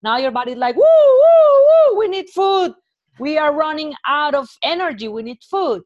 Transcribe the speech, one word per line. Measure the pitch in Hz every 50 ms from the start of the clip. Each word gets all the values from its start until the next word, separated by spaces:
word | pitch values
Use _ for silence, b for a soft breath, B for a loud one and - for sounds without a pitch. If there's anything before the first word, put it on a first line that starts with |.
Now | - 214 226 247
your | 269 262
body's | 226 247 247 247 254 240
like, | 247 240 247
"Woo, | 320
woo, | 508 622 659 640 605 554 523 508 571 659 679 659 640 605 554 554 539 587 640 659 640 571 453
woo, | 392
we | 440 403
need | 370 381 370 381
food. | _ 349 392 392 392 381 370 330 - _ _ _ _ _ _ _ _ _
We | 240 285 302 311
are | 302 302 294
running | 294 311 311 311 302 311 302 285 - _ -
out | 277 294 302 294 277
of | 285 262 226 - _ -
energy. | 269 330 349 370 339 277 202 220 220
We | 208 226 220
need | 226 247 _ _ _
food." | - 392 370 311 226 180 -